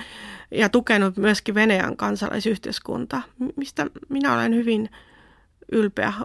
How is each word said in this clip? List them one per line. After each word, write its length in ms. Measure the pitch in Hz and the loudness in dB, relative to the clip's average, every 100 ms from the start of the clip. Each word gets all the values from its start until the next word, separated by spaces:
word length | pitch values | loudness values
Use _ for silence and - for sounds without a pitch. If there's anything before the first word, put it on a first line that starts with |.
| - - - - - | -8 -16 -16 -18 -8
ja 180 | - 208 | 0 4
tukenut 480 | 247 233 208 190 190 | 4 4 4 4 2
myöskin 380 | 202 208 - | 2 2 0
Venäjän 420 | 208 220 190 180 - | 2 4 4 2 -2
kansalaisyhteiskunta, 1300 | 202 208 185 - 214 196 - - - - - 262 - - | -4 -2 -4 -2 -2 -2 -4 -8 -6 -6 -4 -6 -8 -8
m-, 100 | 254 - | -8 -6
mistä 300 | 277 - 294 - - | -8 -6 -6 -6 -8
minä 260 | 277 277 | -2 0
olen 200 | 233 233 | 2 2
hyvin 360 | 233 233 220 220 - - - _ _ _ _ - | 2 2 0 -2 -10 -20 -20 _ _ _ _ -4
ylpeä. 400 | 226 208 - - 208 | 0 0 0 -2 -2